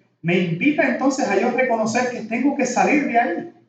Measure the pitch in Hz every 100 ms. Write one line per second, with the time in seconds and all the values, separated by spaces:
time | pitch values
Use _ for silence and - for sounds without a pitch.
0 | _ _ 165 190 175 165 277 311 277 220
1 | 262 - 202 190 233 247 254 226 220 240
2 | 247 240 220 233 277 254 254 - 185 294
3 | 254 233 254 339 - -